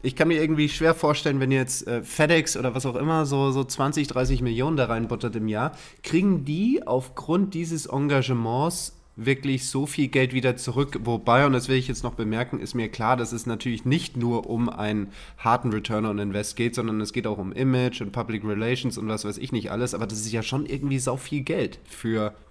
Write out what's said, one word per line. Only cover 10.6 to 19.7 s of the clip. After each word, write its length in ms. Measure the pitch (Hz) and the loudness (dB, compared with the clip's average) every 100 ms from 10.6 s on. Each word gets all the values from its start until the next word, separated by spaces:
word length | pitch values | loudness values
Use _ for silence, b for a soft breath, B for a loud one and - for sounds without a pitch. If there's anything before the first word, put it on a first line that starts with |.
| - 123 143 123 | -2 -2 -2 -2
Wobei, 420 | 117 113 - 120 143 | -2 0 4 6 6
und 80 | |
das 160 | 127 127 | 4 2
will 80 | 131 | 0
ich 100 | 127 | 0
jetzt 160 | 123 | -4
noch 100 | 123 | -6
bemerken, 460 | - 117 110 127 - | -4 -2 0 -2 -4
ist 160 | - 123 | -4 -4
mir 140 | 110 | -4
klar, 260 | - 113 127 | 0 2 2
dass 160 | 113 | 0
es 140 | 117 120 | -4 -4
natürlich 400 | 113 127 113 123 | -4 -4 -2 0
nicht 320 | 131 - 123 | 0 0 -2
nur 320 | 120 117 - | 0 0 -2
um 180 | 117 120 | -2 -2
einen 380 | - 107 107 101 B B - | -2 -2 -2 -4 B B -4
harten 340 | 113 120 127 | 2 2 2
Return 340 | 107 104 107 110 | -2 -2 0 0
on 140 | 104 | -2
Invest 380 | 101 101 107 - | -2 -2 -4 -2
geht, 180 | 117 120 | -2 0
sondern 240 | 113 110 | -2 -2
es 120 | 104 | -2
geht 120 | 123 113 | -4 -2
auch 120 | 101 | -4
um 160 | 95 | -6
Image 480 | 95 131 127 127 - | 0 2 4 2 -2
und 100 | 104 | -6
Public 320 | 120 107 110 | -6 -4 -4
Relations 540 | 107 104 113 127 131 107 | -2 -2 0 -2 -2 -4
und 100 | 107 | -4
was 160 | 110 | -4
weiß 140 | 104 104 | -4 -6
ich 160 | 127 | -4
nicht 180 | 120 - | -4 -4